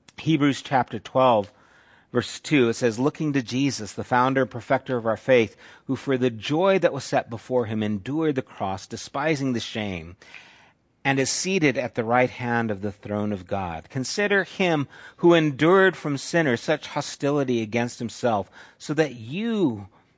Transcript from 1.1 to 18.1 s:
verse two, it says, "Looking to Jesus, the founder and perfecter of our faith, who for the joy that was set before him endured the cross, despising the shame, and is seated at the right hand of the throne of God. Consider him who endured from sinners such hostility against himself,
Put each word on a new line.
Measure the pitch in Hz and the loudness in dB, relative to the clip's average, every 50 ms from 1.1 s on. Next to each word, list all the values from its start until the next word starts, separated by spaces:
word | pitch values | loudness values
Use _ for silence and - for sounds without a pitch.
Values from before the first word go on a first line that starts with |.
| - 131 131 127 117 107 98 - - _ _ _ _ _ _ _ _ _ _ _ | 2 4 4 6 4 4 2 -2 -8 _ _ _ _ _ _ _ _ _ _ _
verse | - 123 110 - - - | -4 -4 -4 -4 -6 -12
two, | - - 160 143 123 117 | -4 0 2 4 4 4
it | 113 | 2
says, | - 131 120 107 117 | 0 0 0 0 0
"Looking | 131 147 - - 156 151 | -2 -2 -2 -2 -2 -2
to | 139 139 | -2 -2
Jesus, | 120 101 120 127 139 139 117 - 107 98 | -2 -2 -2 -2 -2 -2 -4 -6 -8 -10
the | - - 113 | -10 -10 -4
founder | - 127 123 123 131 135 135 | 0 2 2 2 2 2 0
and | 127 - | 0 -2
perfecter | - 120 - - 139 131 - - 131 | -4 -8 -4 -2 -2 -2 -2 -2 -4
of | 120 110 | -2 -2
our | 113 110 | -2 -2
faith, | 104 - - 131 120 110 98 - - - - - - _ | 0 2 4 4 6 4 2 -2 -10 -20 -20 -20 -12 _
who | - 131 | -6 -6
for | - - 143 135 | -4 -2 -2 0
the | 123 127 127 | 2 0 0
joy | 113 107 98 - 147 160 185 196 190 185 | -2 -2 -4 -2 0 2 4 4 4 4
that | 175 151 | 2 0
was | 120 135 - | 0 -4 -6
set | - - 127 - - | -2 -2 -2 -2 -4
before | 120 110 - - 127 123 117 | -8 -10 -4 -2 0 0 0
him | 104 113 110 | 0 -2 -2
endured | 107 107 107 98 92 127 143 160 160 156 139 | -2 -2 -2 -4 -4 -4 -2 0 0 0 0
the | 127 | -2
cross, | - - - - 107 95 95 92 - | -4 -8 -8 -6 -6 -6 -6 -6 -10
despising | - 117 107 - - - 139 147 160 160 135 139 131 | -12 -12 -12 -10 -8 -6 -2 -2 0 0 0 -2 -2
the | 123 113 | -4 -4
shame, | - - - 113 107 101 92 85 80 85 90 - - - - - - - - - _ _ _ _ _ _ _ _ - | -6 -6 -6 -6 -6 -4 -6 -8 -10 -12 -18 -20 -20 -20 -20 -20 -20 -20 -20 -20 _ _ _ _ _ _ _ _ -2
and | 139 135 135 | 0 2 2
is | 131 - | 0 0
seated | - - - 185 190 190 151 143 113 | -2 -2 -2 -2 0 2 2 2 2
at | 135 127 117 - | 0 -4 -4 -4
the | 127 113 | -4 -2
right | 110 120 127 127 123 | 2 2 2 2 2
hand | - - 127 120 120 117 117 110 | -2 -4 -4 -2 0 0 0 -2
of | 104 95 | -4 -4
the | 101 101 | -6 -8
throne | 95 - - 101 104 104 104 104 | -8 -10 -8 -6 -4 -2 -2 -2
of | 104 92 90 | -4 -6 -6
God. | - 104 98 95 87 82 80 - - | -6 -6 -6 -4 -6 -8 -10 -12 -8
Consider | - 135 127 - - 208 202 202 202 196 175 | -8 -6 -6 -4 -4 -2 0 2 2 0 0
him | - - - 190 175 165 151 135 - - - - - - | -2 -2 0 0 2 2 0 0 -4 -8 -18 -20 -20 -4
who | - - 170 170 | 4 6 6 8
endured | 165 156 151 135 113 147 165 185 196 190 190 170 | 8 6 4 2 4 4 6 8 8 6 6 4
from | - - 151 143 | 0 -2 -4 -4
sinners | 131 - - - 170 160 139 120 117 | -4 -4 -2 0 2 2 2 0 0
such | - - 156 143 - - | 0 -2 -2 -2 -4 -6
hostility | - 151 - - - - 147 139 147 147 139 127 123 113 | -6 -6 -6 -6 -6 -4 -2 0 0 0 0 0 0 0
against | 113 107 101 117 120 120 - - | -2 -2 -2 -2 -2 -2 -4 -6
himself, | 123 107 | -8 -8